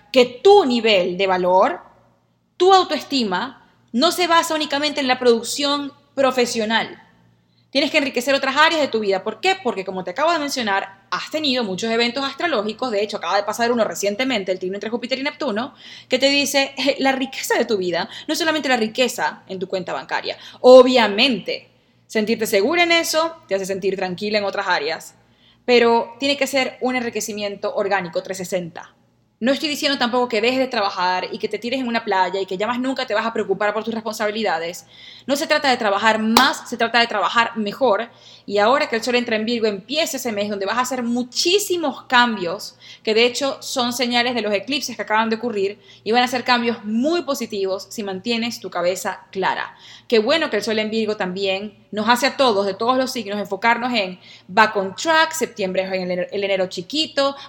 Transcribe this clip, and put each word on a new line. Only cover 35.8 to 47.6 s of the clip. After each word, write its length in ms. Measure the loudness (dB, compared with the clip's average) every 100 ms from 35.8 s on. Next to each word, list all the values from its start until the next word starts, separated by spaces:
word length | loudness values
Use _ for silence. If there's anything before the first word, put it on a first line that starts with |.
| 0 2 2 2
más, 500 | 2 4 4 2 -6
se 60 | -4
trata 240 | 0 2
de 80 | 2
trabajar 480 | 0 0 0 0 -2
mejor. 540 | -6 0 2 2 -2 -12 -20 -20 -4
Y 120 | 2
ahora 320 | 4 4 0
que 80 | -2
el 60 |
sol 120 | 0 0
entra 220 | 0 -2
en 80 | -2
Virgo, 220 | 0 0
empieza 500 | -2 -4 -4 -2 -4
ese 160 | -4
mes 160 | -4 -4
donde 160 | -4 -4
vas 120 | -2
a 40 |
hacer 220 | -2 -4
muchísimos 1000 | -2 -2 -4 -2 2 2 0 -2 -2 -6
cambios, 760 | 0 2 2 0 -4 -6 -10 -18 -20 -8
que 120 | 0
de 120 | 2 2
hecho 360 | 2 -4 -4
son 320 | -6 -2 -2
señales 420 | -2 0 0 0 0
de 60 |
los 120 | -2
eclipses 440 | -2 -2 -6 -6 -8
que 60 |
acaban 260 | -2 0 0
de 80 | -2
ocurrir, 420 | -4 -2 -4 -6 -18 -10
y 80 | -2
van 120 | 0
a 40 | 2
ser 160 | 0
cambios 400 | 0 0 0 -4
muy 380 | -4 -2 0 0
positivos 680 | -2 -6 -6 -4